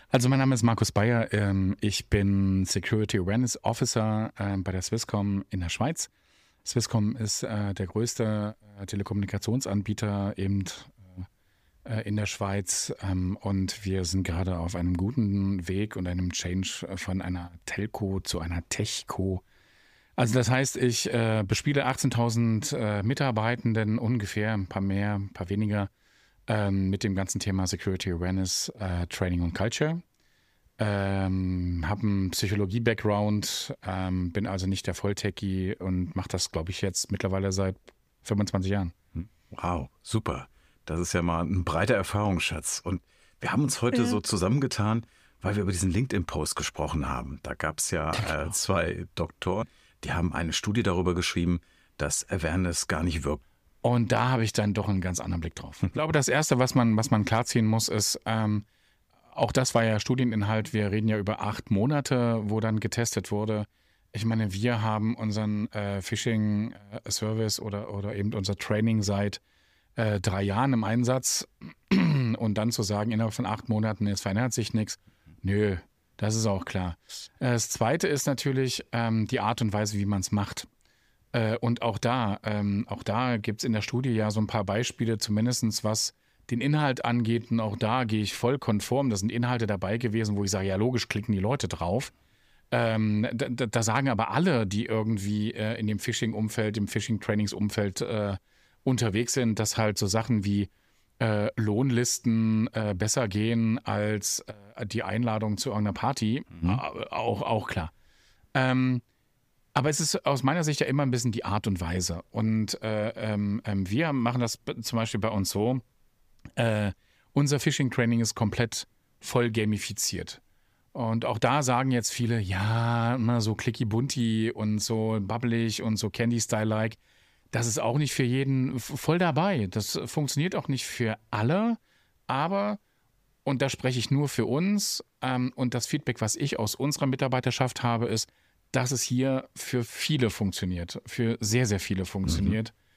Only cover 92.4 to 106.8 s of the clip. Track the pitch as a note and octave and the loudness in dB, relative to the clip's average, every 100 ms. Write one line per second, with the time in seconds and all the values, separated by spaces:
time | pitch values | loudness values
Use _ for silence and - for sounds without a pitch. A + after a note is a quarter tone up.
92.4 | _ _ - A#2+ A#2 A2 G#2+ G#2 A2 A#2+ | _ _ -4 0 2 2 2 2 0 -2
93.4 | C#3 B2 A#2+ A#2 G#2+ A2+ C3+ A2 - - | -4 -2 0 0 2 2 2 2 2 2
94.4 | F#3 C3 G#2 G2+ A#2 A2 G#2+ A2 G2 G#2 | 2 2 0 -2 -2 0 0 -2 0 0
95.4 | G#2+ - G#2+ A2+ G#2+ G#2 - A#2 A2+ G#2+ | -2 -2 -4 -2 -2 -2 -2 -2 -2 -2
96.4 | A2 - G#2+ G#2 G#2 A2 - G#2+ - G#2+ | -2 0 -2 0 -2 -2 -2 -2 0 0
97.4 | G2+ - G#2 G#2 G2+ - - G#2+ G#2 G2 | 0 0 -2 0 -2 -2 -4 -2 -2 -4
98.4 | _ _ _ _ - B2+ A#2 G2 A#2+ - | _ _ _ _ 0 2 2 2 0 2
99.4 | A#2+ G#2 G#2+ - G#2+ G#2 G2+ G#2+ A2+ A2 | 2 2 0 2 2 2 0 0 2 0
100.4 | G2+ G2+ G2+ _ _ _ _ - A#2 G#2 | 2 0 0 _ _ _ _ -4 0 2
101.4 | G#2 - G#2+ G#2 C#3 A#2 A#2+ - - A2+ | 0 -2 0 2 2 2 2 0 2 2
102.4 | A2 A2 A2+ - G#2 F#2+ A2 - A2+ G2+ | 4 2 0 0 -2 0 0 0 0 0
103.4 | A2 A#2 A2+ A2+ - G#2 G#2 G#2+ - - | 2 2 2 0 0 -2 0 -2 -2 -4
104.4 | - G#2+ G2+ A#2 G#2+ A2 F2+ G#2 A#2+ A2 | -8 -18 -16 -10 -6 -4 -2 0 0 0
105.4 | A2 G2+ C3+ G#2+ G#2 - A#2+ C#3 G#2+ B2 | -2 -2 -2 0 0 0 -2 0 0 0
106.4 | - E2+ E2 A2 | -4 -2 0 0